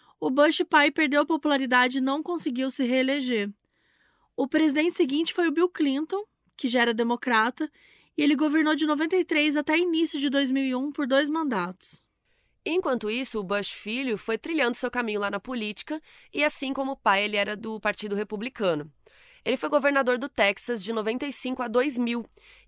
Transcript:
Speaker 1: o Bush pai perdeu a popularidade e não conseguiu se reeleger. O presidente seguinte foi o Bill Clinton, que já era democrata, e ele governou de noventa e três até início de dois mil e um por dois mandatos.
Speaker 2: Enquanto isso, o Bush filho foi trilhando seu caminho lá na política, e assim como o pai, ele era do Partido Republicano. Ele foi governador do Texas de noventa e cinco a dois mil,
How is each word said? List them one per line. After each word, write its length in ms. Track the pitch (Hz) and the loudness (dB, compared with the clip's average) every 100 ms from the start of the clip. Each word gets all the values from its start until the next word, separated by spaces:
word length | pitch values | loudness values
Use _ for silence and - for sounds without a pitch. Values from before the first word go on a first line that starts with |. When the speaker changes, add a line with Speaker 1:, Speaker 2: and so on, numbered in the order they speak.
| _ _ | _ _
Speaker 1:
o 120 | 302 | 0
Bush 320 | 262 302 - 349 | 4 4 4 4
pai 240 | 311 294 | 6 6
perdeu 300 | 302 302 294 | 4 2 2
a 60 | 294 | 2
popularidade 720 | 320 302 277 262 247 247 269 | 2 2 2 2 4 4 2
e 20 | |
não 220 | 262 285 | 0 -2
conseguiu 480 | 311 339 311 247 262 | -2 -4 -4 -2 -2
se 140 | - | -2
reeleger. 680 | 240 262 262 285 254 233 202 - _ _ _ _ _ _ _ | 0 2 2 0 -2 -2 -4 -8 _ _ _ _ _ _ _
O 140 | - 269 | -4 0
presidente 440 | 311 320 277 330 | 2 2 2 2
seguinte 420 | 349 285 285 330 | 2 0 0 -2
foi 120 | - 339 | 0 0
o 60 | |
Bill 160 | 302 349 | 2 0
Clinton, 560 | - 285 269 320 392 427 _ _ - | 2 0 0 -2 -6 -8 _ _ -8
que 120 | 254 | -2
já 120 | 247 | 2
era 140 | 233 | 2
democrata, 760 | 226 233 240 262 226 226 - 302 _ _ _ _ - | 0 0 -2 0 2 2 -2 -8 _ _ _ _ -2
e 60 | |
ele 120 | 294 | 2
governou 400 | 285 302 311 302 | 2 2 2 2
de 120 | 311 311 | 2 0
noventa 280 | 294 320 | 0 0
e 120 | 370 330 | 0 2
três 320 | 320 302 294 | 2 2 2
até 180 | 294 311 | 2 2
início 420 | 349 320 330 294 | 2 2 0 0
de 120 | 277 | 0
dois 200 | 277 269 | 0 0
mil 140 | 269 | 0
e 100 | 269 | 0
um 160 | 254 285 | -2 -4
por 160 | 285 269 | -4 0
dois 220 | 269 294 | 2 2
mandatos. 720 | 320 302 214 175 185 - - - _ _ _ _ _ | 0 -2 -2 -4 -8 -16 -18 -20 _ _ _ _ _
Speaker 2:
Enquanto 460 | - 339 349 247 214 | -4 -2 0 -2 -2
isso, 280 | 233 262 220 | -4 -4 -6
o 60 | |
Bush 280 | 180 202 196 | -4 -4 -4
filho 440 | - 214 233 269 208 | -8 -6 -4 -2 -4
foi 220 | - 226 | -4 -6
trilhando 360 | 320 320 240 | -2 0 0
seu 160 | 240 254 | 0 -4
caminho 300 | 247 226 208 | -4 -4 -2
lá 100 | 202 | -4
na 80 | 202 | -4
política, 640 | 240 247 214 214 - 311 - - - | -6 -6 -6 -8 -8 -8 -10 -20 -12
e 100 | - | -2
assim 300 | 392 - 262 | 0 0 -4
como 200 | 269 269 | -4 -4
o 40 | 269 | -2
pai, 280 | 226 196 | 0 2
ele 120 | 208 208 | 2 0
era 180 | 202 | -2
do 240 | 208 220 220 | -4 -8 -6
Partido 360 | 208 196 214 | -4 -4 -4
Republicano. 760 | 202 208 214 247 - 196 151 151 _ _ _ - _ - | -4 -4 -6 -8 -4 0 0 -4 _ _ _ -20 _ -4
Ele 120 | 254 | -2
foi 100 | 302 | 0
governador 480 | 294 277 277 254 247 | 2 4 2 2 0
do 100 | 277 | -2
Texas 560 | - 202 208 - 233 | 0 2 2 -4 -4
de 80 | 190 | -4
noventa 360 | 226 214 247 285 | -4 -2 -4 -4
e 40 | |
cinco 320 | - 247 254 | -4 -4 -6
a 60 | 240 | -2
dois 300 | 233 285 247 | 0 2 0
mil, 260 | 240 240 220 _ - - | 0 -2 -6 _ -20 -20